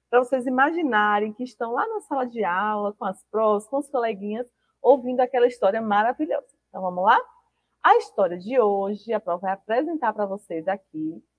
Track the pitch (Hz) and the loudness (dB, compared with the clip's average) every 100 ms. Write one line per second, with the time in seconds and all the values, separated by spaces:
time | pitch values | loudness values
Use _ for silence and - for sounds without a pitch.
0 | _ 240 247 262 247 254 285 330 302 220 | _ 2 2 0 0 2 2 2 0 2
1 | 208 208 214 214 254 - 233 247 453 440 | 2 2 -2 -6 -12 -6 -4 -2 -4 -6
2 | - 277 254 233 185 175 208 214 208 208 | -4 -4 -4 -2 -2 0 -2 -2 -4 -4
3 | 214 190 _ 220 220 208 208 277 294 254 | -8 -8 _ 0 2 2 -2 -6 -2 -2
4 | 226 196 202 214 247 _ _ _ 226 269 | -2 -4 -6 -8 -8 _ _ _ 4 4
5 | 247 254 254 254 240 240 196 226 226 208 | 4 0 0 4 2 4 0 2 0 2
6 | 220 254 311 - - _ _ 185 185 180 | 2 0 -2 -4 -6 _ _ -8 -6 0
7 | 196 403 508 _ _ _ _ _ 330 440 | 4 4 2 _ _ _ _ _ 2 2
8 | - - 185 180 190 262 214 202 196 208 | 2 0 0 -2 -2 2 2 2 -2 -6
9 | 226 220 - 175 190 190 - 233 311 311 | -4 -6 -4 -4 -4 -6 -2 -2 -2 -2
10 | 233 214 202 202 - 165 165 202 - 156 | -4 -2 -4 -6 -8 -6 -4 -6 -8 -8
11 | 156 175 _ | -8 -10 _